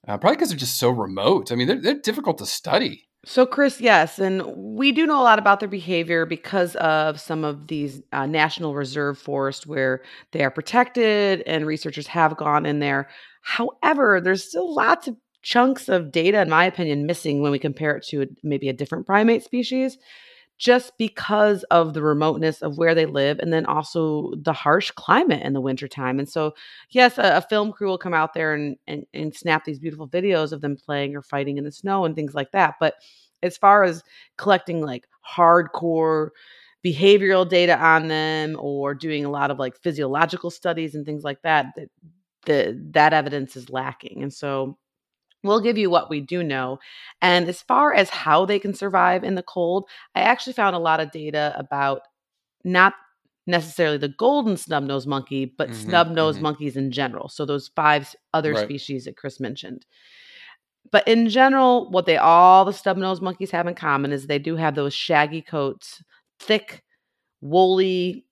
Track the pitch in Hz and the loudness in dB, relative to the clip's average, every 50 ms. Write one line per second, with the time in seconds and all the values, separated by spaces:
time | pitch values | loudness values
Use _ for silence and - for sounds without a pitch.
0 | _ - 104 101 - 202 302 - 339 233 175 139 135 123 - - 123 120 127 117 | _ -8 -8 0 2 0 2 2 -2 -4 -2 -6 -6 -6 -4 0 0 0 2 0
1 | 104 95 98 98 101 135 196 175 196 - 120 123 123 151 240 262 - 214 285 285 | -4 -6 -4 -2 0 2 2 2 0 -4 -4 -2 0 -2 -2 -2 -2 -2 -2 -2
2 | - 214 233 294 - 196 160 - - - - - - 165 143 208 254 - - - | -4 -6 -6 -4 -4 -4 -4 -4 -6 -10 -10 -8 -4 -2 0 0 0 -2 -8 -12
3 | _ _ _ _ _ - - 254 254 254 - 277 285 269 - - 233 233 208 170 | _ _ _ _ _ -4 2 2 2 2 2 0 0 0 0 0 2 4 4 4
4 | 156 - - - 190 190 190 185 170 - - 180 190 214 220 214 269 277 240 311 | 4 2 -2 -4 -2 -2 -2 -4 -6 -8 -12 -14 -14 -12 -6 0 0 2 2 2
5 | 330 302 302 277 254 240 220 214 202 202 202 196 - 190 202 190 165 175 185 170 | 0 2 2 4 6 6 4 6 4 2 2 2 0 -8 -8 -10 -6 -4 -2 -2
6 | 170 165 170 165 160 160 170 156 - - 196 196 180 170 175 - - 160 156 156 | -2 -2 -2 -2 -2 -2 -6 -10 -8 -4 -2 -2 -2 -2 -2 -2 0 2 2 2
7 | 156 156 151 151 - - 160 160 156 151 147 147 147 156 160 151 147 143 131 - | 0 -2 -4 -6 -8 -8 -6 -4 -4 -6 -6 -8 -10 -8 -6 -6 -6 -8 -8 -14
8 | - _ - 139 135 143 156 156 151 156 - - 170 151 139 143 143 127 135 151 | -16 _ -6 -6 -4 -2 2 2 2 2 0 -6 -8 -6 -6 -6 -8 -6 -6 -6
9 | 143 143 139 - - - 143 139 135 135 135 - - 151 151 139 131 131 131 131 | -4 -6 -6 -8 -10 -8 -6 -4 -4 -4 -6 -8 -14 -8 -4 -2 -2 -2 -2 -4
10 | - - - - - _ - 156 143 135 - 160 - - - 247 254 247 - 247 | -8 -18 -20 -20 -20 _ -4 -2 -2 -2 -2 -6 -8 0 0 0 0 2 0 0
11 | 233 214 214 208 202 196 190 165 - - 160 156 151 156 156 151 - 160 143 151 | 2 2 2 2 2 0 0 -2 -2 -4 -4 -4 -2 -4 -6 -6 -6 -10 -10 -10
12 | 143 - - 170 160 156 156 - 151 151 147 147 143 147 147 147 143 143 139 135 | -12 -6 0 2 2 2 2 -2 -2 0 0 0 0 0 -2 -2 0 0 -2 -2
13 | 139 - - - - - _ _ _ - - - 233 - - _ - 294 311 277 | -4 -6 -14 -20 -20 -20 _ _ _ -8 -4 -4 -4 -6 -4 _ 0 0 2 4
14 | 269 214 196 180 175 180 190 190 - - - 339 370 349 302 - 226 - - 339 | 4 4 4 2 2 0 0 0 -4 -8 -6 -6 -6 -4 -2 0 2 2 2 0
15 | - 269 226 _ _ _ _ _ - - - 240 247 269 269 262 - - 190 180 | 0 -12 -12 _ _ _ _ _ -10 0 2 4 4 4 2 -2 -2 -2 0 0
16 | 165 147 - 170 160 185 208 208 190 160 160 160 180 185 180 - 175 156 143 143 | -2 -2 -2 2 2 4 4 4 2 4 4 4 4 4 2 -2 -2 -2 0 -2
17 | 143 156 175 - - 156 143 143 147 147 143 131 - 151 135 - 156 151 147 - | -2 -4 -4 -4 -2 -2 -2 0 0 0 -2 -2 -4 -6 -6 -4 -2 -2 -2 -4
18 | - - - 143 139 135 - _ - 151 143 135 - 135 131 120 147 - 160 175 | -6 -8 -4 -4 -4 -6 -8 _ -6 -6 -4 -4 -4 -6 -6 -6 -6 -8 -8 -10
19 | - - 196 208 220 233 233 - - - - 247 247 - 262 262 262 262 262 _ | -2 2 2 4 4 4 2 2 -2 -6 -6 -6 -4 -2 -2 -2 -2 -4 -6 _
20 | _ _ - - - - - _ _ _ _ _ - 240 247 254 247 - _ _ | _ _ -20 -20 -20 -20 -20 _ _ _ _ _ 2 4 4 4 2 -4 _ _
21 | 226 208 _ - - - 208 214 208 208 208 185 - - - 170 165 160 147 156 | -6 -6 _ -10 -4 -2 2 4 4 4 2 0 -2 2 2 2 2 2 -2 -2
22 | 151 156 147 147 156 160 - 151 160 160 151 - - 156 143 139 165 165 165 165 | 0 0 2 2 0 0 0 0 -2 -2 -2 -4 -8 -8 -2 0 2 2 4 2
23 | 160 147 143 139 139 143 151 147 165 170 160 160 - - 147 151 151 - - 170 | 2 0 0 0 0 0 0 -2 -2 0 0 0 0 0 -2 -4 -4 -4 -4 -2
24 | 160 156 151 151 156 - - 151 147 165 151 - - 147 156 196 - - - - | -2 -2 -2 -4 -6 -6 -10 -6 -4 -4 -4 -2 2 2 2 2 0 -4 -12 -10
25 | - - 185 247 370 320 147 143 - 139 139 135 127 135 131 131 143 131 - 143 | 0 2 2 2 4 2 0 0 -2 -4 -4 -2 -2 -4 -4 -6 -8 -12 -10 -6
26 | 131 127 127 139 143 - - 165 151 151 151 - - - - - - _ - 254 | -4 -4 -4 -4 -6 -6 -4 -4 -4 -4 -6 -10 -20 -20 -20 -20 -20 _ 4 4
27 | 254 240 247 - 208 190 151 180 180 - 220 208 208 220 196 _ 208 196 185 180 | 4 4 4 2 2 4 4 2 2 0 -2 -2 -2 -2 -6 _ -4 -4 -4 -4
28 | - 185 170 156 156 160 - 165 160 156 151 147 147 143 135 _ _ - 147 147 | -4 -2 0 0 0 -2 -2 -4 -2 -2 -2 -4 -4 -6 -8 _ _ -12 -12 -12
29 | - _ - 147 156 151 143 - - 170 156 156 - 160 147 135 156 165 151 151 | -12 _ -10 -8 -8 -8 -10 -8 -2 0 0 0 -2 -6 -12 -10 -10 -12 -12 -12
30 | 156 135 151 180 185 202 185 160 156 147 156 143 147 143 143 139 _ - 147 143 | -14 -6 -6 -2 0 0 0 0 0 -4 -6 -8 -6 -6 -6 -8 _ -8 -6 -4
31 | 139 139 143 143 139 _ - 143 139 143 143 143 147 147 147 - - 196 196 196 | -4 -6 -8 -10 -10 _ -6 -4 -4 -4 -6 -6 -8 -10 -12 -10 -6 -4 -2 -2
32 | 180 160 156 156 151 139 143 147 135 - - 196 180 151 - _ 165 156 - _ | -2 -2 -4 -6 -8 -6 -6 -8 -8 -4 0 0 0 0 0 _ -2 -2 -2 _
33 | _ _ _ _ _ _ _ _ - 180 175 - 214 196 202 208 196 180 165 165 | _ _ _ _ _ _ _ _ -6 -6 -4 4 6 6 8 8 6 2 0 -4
34 | _ _ _ - - _ _ - - 208 196 180 - - 170 165 156 143 123 123 | _ _ _ -20 -20 _ _ -6 0 2 2 2 0 -4 -6 -4 -4 -6 -8 -12
35 | _ _ _ _ _ - - - 175 165 170 180 170 151 - - 170 170 165 160 | _ _ _ _ _ -10 0 4 6 6 6 6 4 0 -8 -6 -4 -2 0 0
36 | 160 160 160 156 156 151 _ _ - - - - _ _ _ _ - 180 151 143 | 0 0 0 -2 -2 -6 _ _ -20 -20 -20 -20 _ _ _ _ -4 -4 -2 4
37 | 185 196 202 202 196 190 190 185 185 170 185 175 175 175 170 127 160 160 160 160 | 6 6 6 6 6 4 4 2 2 4 4 4 4 4 4 4 6 6 6 6
38 | 156 160 156 156 156 156 156 156 156 156 160 - - 143 143 139 139 143 143 135 | 4 0 -2 -2 -2 -2 -2 -2 -4 -4 -6 -6 -6 -6 -6 -4 -4 -6 -6 -6
39 | 160 160 151 147 143 143 143 143 143 139 139 131 135 127 - _ _ 175 151 143 | -6 -6 -4 -4 -4 -4 -2 -2 -2 -2 -2 -4 -6 -6 -8 _ _ -6 -4 -2
40 | 147 131 135 151 165 160 - - - - - - - 180 165 165 160 151 143 151 | -4 -2 2 2 0 0 0 -8 -8 -10 -10 -4 -4 -4 -4 -4 -6 -8 -8 -10
41 | 143 151 151 147 147 147 139 _ - 165 160 147 135 131 - - 143 - _ _ | -10 -8 -10 -8 -8 -10 -10 _ -2 0 2 2 0 -2 -10 -16 -18 -20 _ _
42 | _ - _ _ _ _ _ _ _ 170 151 139 104 87 117 127 156 151 147 156 | _ -20 _ _ _ _ _ _ _ 0 2 2 2 0 -4 -8 -14 -2 2 4
43 | 151 156 160 156 143 143 143 143 135 139 - 131 123 131 131 127 131 135 135 _ | 4 6 4 2 0 -2 -6 -6 -8 -8 -12 -20 -16 -10 -8 -8 -8 -8 -10 _
44 | - - - - 139 143 - - 151 143 139 135 135 139 139 _ _ _ _ _ | -20 -18 -12 -10 -10 -10 -10 -8 -8 -6 -4 -4 -6 -6 -8 _ _ _ _ _
45 | _ _ _ _ _ _ _ _ - 196 208 226 202 240 226 214 208 185 175 165 | _ _ _ _ _ _ _ _ 0 2 2 2 2 0 0 0 0 2 2 2
46 | - - 156 147 139 - 175 180 170 151 135 131 127 127 135 135 - - - - | 0 0 -6 -8 -6 -6 -6 -4 -4 -4 -4 -4 -4 -6 -8 -10 -14 -20 -20 -20
47 | - - - _ 180 180 175 180 175 170 180 - _ - 185 185 294 294 - 208 | -20 -20 -6 _ 2 4 4 4 2 -2 -6 -10 _ 0 2 2 4 4 4 2
48 | 190 - - - - 156 147 165 190 190 208 196 202 202 190 - 196 202 190 185 | 2 2 -2 -6 0 2 4 4 4 2 -2 -2 -2 -6 -8 -6 -6 -2 2 2
49 | 180 180 180 185 175 - 196 180 175 - - 185 175 170 180 196 202 _ - - | 4 4 2 0 -2 -4 -6 -6 -6 -8 -4 -2 -2 0 -2 -4 -4 _ -20 -20
50 | - _ _ 185 190 220 254 - - 262 254 - 208 196 180 170 165 160 160 160 | -20 _ _ 0 2 2 2 0 -2 -10 -4 0 0 0 0 0 0 0 0 0
51 | 156 147 - 160 151 151 147 151 151 147 - - 139 _ 147 139 139 139 135 135 | -2 -6 -8 -12 -10 -6 -4 -2 -2 -2 -4 -8 -10 _ -4 -2 -2 -2 -2 -4
52 | - _ _ _ _ _ _ _ _ _ _ _ _ 180 180 180 185 196 - - | -8 _ _ _ _ _ _ _ _ _ _ _ _ 0 4 6 6 4 4 -2
53 | _ _ _ _ _ _ _ _ _ 175 175 170 156 160 - - 170 156 151 139 | _ _ _ _ _ _ _ _ _ -2 -2 -2 -2 -4 -2 0 0 0 0 -2
54 | 147 139 139 - 220 254 285 294 247 220 190 160 - - 160 143 139 139 139 135 | -4 -6 -4 0 2 2 2 2 0 0 -2 -4 -4 -4 -4 -4 -2 -2 -4 -4
55 | 123 143 143 135 131 _ 139 135 135 127 _ - 151 123 117 110 107 107 180 170 | -4 -4 -6 -6 -6 _ -6 -6 -6 -6 _ -8 -8 -6 -6 -10 -6 2 4 4
56 | 170 165 165 160 160 156 147 - 156 156 151 135 147 143 123 139 135 135 117 139 | 4 4 2 0 0 0 0 -2 -4 -4 -4 -4 -8 -8 -6 -4 -6 -4 -4 -4
57 | 139 127 120 - - 143 - - 151 139 143 143 - - _ - 156 151 151 147 | -6 -6 -6 -10 -14 -14 -10 -10 -6 -6 -6 -6 -8 -8 _ 0 2 2 2 2
58 | 139 - - _ _ _ - 160 156 151 151 110 104 107 143 139 - - 139 131 | -2 -8 -18 _ _ _ -4 -2 -2 0 -2 -2 -2 -4 -8 -12 -10 -10 -10 -10
59 | 123 139 - _ - 135 - - 135 110 139 - - 90 127 - _ _ _ _ | -10 -14 -18 _ -14 -14 -10 -10 -10 -10 -10 -12 -14 -16 -18 -18 _ _ _ _
60 | _ _ _ - - - - - - - - _ _ _ _ _ _ _ - 208 | _ _ _ -20 -20 -20 -20 -20 -20 -20 -20 _ _ _ _ _ _ _ 2 2
61 | - - 226 233 233 226 208 254 262 269 269 269 262 254 247 247 - 220 180 185 | 4 4 4 4 4 2 4 4 4 6 6 4 4 4 4 2 0 0 -2 0
62 | 175 175 160 - - 165 165 170 180 185 185 190 196 196 196 - - 196 185 190 | 2 2 2 4 6 6 8 8 10 10 10 8 6 4 0 -2 -2 -2 -2 0
63 | 185 185 190 165 190 185 180 _ 196 190 - 170 175 175 170 - 165 151 139 139 | -2 -4 -4 -4 -4 -8 -6 _ -8 -4 -4 -4 -2 -4 -6 -4 -2 0 0 0
64 | 143 143 143 135 135 147 147 143 143 165 165 160 160 156 143 147 143 143 - - | 0 -2 -4 -6 -4 -4 -4 -4 -2 -4 -4 -2 -2 -2 0 -2 -4 -4 -4 -6
65 | - - 165 147 151 147 156 160 151 - - 151 139 135 - _ - - - - | -2 2 2 2 2 0 -4 -12 -12 -8 -6 -4 -4 -4 -6 _ -18 -20 -20 -20
66 | - _ _ _ _ _ _ _ - - 220 208 - - - - _ _ _ _ | -20 _ _ _ _ _ _ _ -2 -2 -2 -2 -2 -8 -20 -20 _ _ _ _
67 | _ _ _ _ _ _ _ _ 143 143 156 185 185 185 190 185 190 190 185 180 | _ _ _ _ _ _ _ _ -8 0 2 4 4 4 4 2 2 0 0 -2
68 | 180 180 185 262 _ _ | -2 -4 -6 -10 _ _